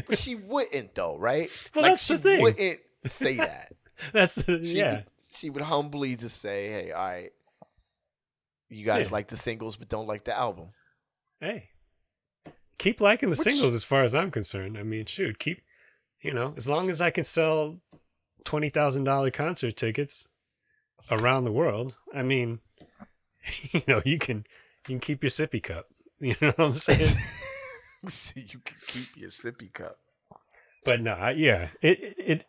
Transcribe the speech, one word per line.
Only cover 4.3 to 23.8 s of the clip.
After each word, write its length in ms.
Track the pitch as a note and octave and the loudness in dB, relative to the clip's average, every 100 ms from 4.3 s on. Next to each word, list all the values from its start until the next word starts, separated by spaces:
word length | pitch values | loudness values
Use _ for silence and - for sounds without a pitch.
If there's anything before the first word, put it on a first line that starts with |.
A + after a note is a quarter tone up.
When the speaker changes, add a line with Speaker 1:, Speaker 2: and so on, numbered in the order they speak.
| - | 2
Speaker 2:
the, 280 | F3+ E3+ E3+ | 0 0 0
Speaker 1:
She 120 | F#3 | 2
Speaker 2:
yeah. 160 | E3+ | 2
Speaker 1:
would, 120 | G#2 G2+ _ _ - | 0 -6 _ _ -12
she 140 | D#3 | -10
would 140 | C#3 | -6
humbly 520 | D3+ D3 D3 C#3+ C3+ A#2+ | -2 -2 -2 -4 -4 -4
just 260 | A#2 - | -8 -8
say, 280 | G#2 G2+ G2+ | -6 -4 -4
"Hey, 220 | G#2 F2 | -6 -6
all 100 | E2 F#2 | -6 -6
right, 260 | F2+ F2+ _ _ _ - _ _ _ _ _ _ _ _ _ _ | -6 -12 _ _ _ -20 _ _ _ _ _ _ _ _ _ _
you 160 | G#2+ G#2+ | -6 0
guys 220 | G#2+ F#2+ | 2 2
Speaker 2:
Yeah. 40 | |
Speaker 1:
like 160 | G#2+ G2+ | -2 -4
the 80 | A#2 | -6
singles, 380 | B2 A2+ A2+ - | -6 -6 -8 -10
but 140 | - | -8
don't 180 | A2 G#2+ | -6 -4
like 160 | G#2+ | -6
the 120 | - A2+ | -4 -2
album." 320 | A#2+ E2+ E2+ _ _ _ _ _ _ - | -2 -4 -14 _ _ _ _ _ _ -12
Speaker 2:
Hey, 300 | D#3+ G#3+ - _ _ _ _ _ _ _ - - _ - | -10 -10 -12 _ _ _ _ _ _ _ -20 -20 _ -2
keep 240 | F#3+ - | 0 4
liking 280 | G3+ A3+ A3 | 4 4 2
the 60 | C#3+ | 2
Speaker 1:
Which 80 | |
Speaker 2:
singles 300 | B3 C#4+ C3+ | 2 4 2
as 100 | A#2 | 2
far 200 | - C3+ | 2 4
as 120 | B2 C3+ | 4 2
I'm 160 | F#3 | 0
concerned. 460 | A#2+ G2 G2 F#2+ G#2+ | -4 -4 -6 -8 -8
I 60 | |
mean, 220 | G#2+ A2 G#2 | -6 -6 -8
shoot, 320 | - F3 A2 | -4 -4 -4
keep, 240 | D3+ F#3 _ _ _ _ _ _ | -6 -6 _ _ _ _ _ _
you 120 | - | -6
know, 200 | B2 C3+ D3+ | -4 -4 -6
as 100 | A#2 | -2
long 240 | D3+ F#3 | 0 0
as 120 | E3 | 0
I 80 | F3 | 0
can 160 | E3+ - | 0 -2
sell 540 | - D#3+ D#3+ D3+ F3 _ - _ _ _ _ - | 2 2 2 0 -6 _ -20 _ _ _ _ -4
twenty 240 | D3+ D3+ | -2 0
thousand 340 | D3+ D3 C3+ | 2 2 2
dollar 280 | C3+ C#3 C3 | 2 2 2
concert 440 | - D#3 F3 A#2+ - | 0 -4 -2 -4 -2
tickets 500 | A2+ A2 C#3+ - - _ _ _ _ _ _ _ - | -2 -2 -4 -8 -16 _ _ _ _ _ _ _ -2
around 320 | A2 A#2+ E3 B2 | 2 4 4 2
the 60 | |
world, 440 | A2+ E3 G#2+ B2+ - - | 2 2 0 -6 -10 -12
I 100 | C#3 | -4
mean, 360 | C3 C3+ A#2 A#2 _ _ - _ - | 0 0 0 -6 _ _ -20 _ -20
<laughs> 600 | _ _ _ - - - | _ _ _ -12 -12 -4
you 100 | D#3+ | -4